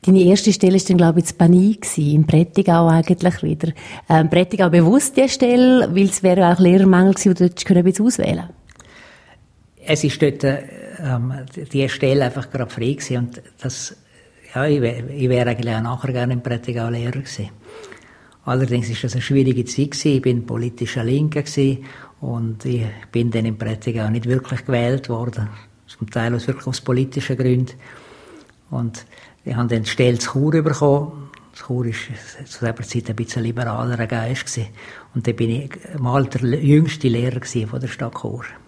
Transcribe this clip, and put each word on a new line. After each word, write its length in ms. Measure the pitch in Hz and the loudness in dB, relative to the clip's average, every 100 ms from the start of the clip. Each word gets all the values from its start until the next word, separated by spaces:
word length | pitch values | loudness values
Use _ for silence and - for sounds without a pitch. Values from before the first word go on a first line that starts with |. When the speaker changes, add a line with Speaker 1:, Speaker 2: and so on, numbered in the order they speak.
| - | 6
Speaker 1:
Deine 180 | 190 | 6
erste 280 | 180 196 - | 8 6 4
Stelle 220 | 190 185 | 4 4
war 120 | 185 185 | 4 4
dann, 120 | 180 | 4
glaube 220 | 170 165 | 6 4
ich, 100 | 170 | 0
in 60 | - | 2
Pani 380 | 170 180 196 214 | 6 6 4 0
gewesen, 400 | - - 147 151 | -4 -2 2 4
im 120 | 151 | 4
Prättigau 600 | 156 170 - 190 170 165 | 4 2 2 2 4 6
eigentlich 520 | 165 160 180 175 - | 4 2 2 0 0
wieder. 300 | 156 151 165 - - - - | -4 -4 -4 -8 -14 -20 0
Ähm, 200 | 160 156 | 2 4
Prättigau 400 | 170 180 202 180 | 2 0 0 4
bewusst 460 | 165 165 254 - - | 4 6 4 2 2
die 140 | 262 | 0
Stelle, 680 | - 247 247 254 254 - 175 | 2 2 4 6 6 2 2
weil 120 | 196 | 2
es 140 | - | 2
wäre 300 | 185 180 175 | 2 4 4
auch 80 | 175 | 6
Lehrermangel 540 | 180 185 196 180 190 | 6 6 6 6 6
gewesen, 160 | 190 202 | 4 2
und 100 | 180 | 4
dort 260 | 180 - - | 2 0 2
können 200 | 180 180 | 4 4
wir 40 | |
jetzt 120 | 180 | 2
auswählen. 480 | 220 - - 170 175 170 _ - - - - - _ _ _ _ _ _ - | 0 0 -2 -2 -6 -18 _ -20 -20 -20 -20 -20 _ _ _ _ _ _ -2
Speaker 2:
Es 180 | 156 | 0
ist 180 | 151 - | 0 0
dort, 220 | 147 - | 0 0
äh, 200 | 139 139 - - - - | -2 -2 -8 -18 -20 -12
ähm, 320 | 151 123 123 131 131 - 139 | -4 -4 -4 -8 -12 -14 -6
die 160 | 139 135 | -2 -2
Stelle 380 | - 135 135 127 | -2 0 2 0
einfach 240 | 135 123 | -4 -8
gerade 200 | 135 120 | -8 -8
frei 220 | - 120 | -6 -4
gewesen 260 | 143 - 123 | -4 -4 -4
und 240 | 120 - - _ | -4 -8 -20 _
das, 340 | 127 - - - _ _ _ _ - | -10 -10 -14 -16 _ _ _ _ -12
ja, 120 | - 147 | -4 0
ich 160 | 147 | 0
wär, 280 | 117 117 123 | 0 -4 -10
ich 200 | 143 127 | -4 0
wär 180 | 127 120 | 2 0
eigentlich 260 | 113 117 | -2 -4
auch 80 | 110 | -4
nachher 300 | 117 127 135 | -4 -6 -4
gerne 220 | 123 123 | -4 -2
im 100 | 123 | -2
Prättigau 460 | 120 120 120 120 117 | -4 -6 -6 -6 -4
Lehrer 220 | 117 120 | -4 -6
gewesen. 400 | 123 135 - 104 - - - - - _ _ _ _ | -8 -10 -10 -12 -12 -20 -20 -20 -20 _ _ _ _
Allerdings 460 | - 127 131 123 110 | -4 -2 0 -2 -4
ist 160 | 117 123 | -6 -6
das 80 | |
eine 80 | 123 | -6
schwierige 420 | - 139 131 127 | 0 2 2 0
Zeit 280 | 123 - 143 | -2 -2 -4
gewesen. 260 | - 156 135 | -2 0 0
Ich 40 | |
bin 240 | 127 120 110 | 2 -2 -4
politischer 600 | 113 120 117 117 123 113 | -6 -6 -6 -8 -4 -2
Linker 380 | 135 151 151 | 0 0 -2
gewesen 420 | 139 - 135 131 - - - _ | -6 0 0 0 -8 -20 -20 _
und 460 | 131 117 113 110 131 | -8 -6 -6 -6 -6
ich 180 | 120 113 104 - | -4 -4 -8 -6
bin 220 | 120 120 | -2 0
dann 140 | 113 113 | 0 -2
im 120 | 107 | -4
Prättigau 520 | 110 110 - 117 107 | -6 -6 -6 -4 -2
nicht 160 | 117 117 | -2 0
wirklich 400 | 131 127 127 - | -2 -2 -8 -2
gewählt 420 | 123 120 131 131 | -2 0 -2 -4
worden. 400 | 117 120 113 107 107 - _ _ | -6 -6 -6 -8 -10 -20 _ _
Zum 240 | - 104 | -12 -8
Teil 240 | - 113 117 | -4 -2 -4
aus, 100 | - | -4
wirklich 220 | 131 - | -6 -6
aus 140 | 127 | -8
politischen 560 | - 127 131 139 - 127 | -2 -2 -2 -4 -6 -2
Gründen. 340 | 127 127 127 - - - - - - - _ _ _ | 0 0 -2 -8 -20 -20 -20 -20 -20 -20 _ _ _
Und 360 | 131 117 - - - - _ - | -6 -6 -8 -20 -20 -20 _ -10
ich 100 | 117 | -4
habe 120 | 120 | -2
dann 160 | 113 | -2
die 60 | 104 | -4
Stelle 280 | - 123 120 | 0 2 2
zu 140 | - | -2
Chur 320 | 135 147 160 | -2 0 2
bekommen. 680 | 156 139 147 143 147 151 - - _ - | 0 0 2 2 0 -10 -20 -20 _ -20
Chur 300 | - 123 117 | -8 -4 -4
ist 140 | 107 - 113 - - 135 | -6 -10 -16 -16 -20 -20
zu 140 | - | -6
dieser 160 | 117 113 | -6 -6
Zeit 340 | 117 120 - | -8 -8 -6
ein 60 | 110 | -8
bisschen 280 | 113 - | -6 -6
liberaler 640 | 113 117 120 110 120 120 113 | -6 -4 -6 -4 -4 -4 -4
Geist 380 | 120 113 131 - | -4 -4 -6 -8
gewesen. 240 | - 107 - - - - | -8 -10 -12 -20 -20 -10
Und 140 | 127 113 | -6 -4
dann 80 | 113 | -2
bin 140 | 117 | -2
ich 200 | 117 139 - - 147 | -2 -6 -16 -14 -6
mal 260 | 123 135 135 | -2 0 0
der 340 | 131 123 135 | -2 -2 0
jüngste 480 | 143 147 156 - 131 | 4 4 4 0 -2
Lehrer 320 | 117 123 123 | 0 -2 -4
gewesen 280 | - 123 107 | -6 -6 -4
von 120 | 127 | -6
der 80 | 127 | -8
Stadt 280 | - 120 - | -8 -10 -8
Chur. 240 | - 123 - - | -10 -10 -14 -18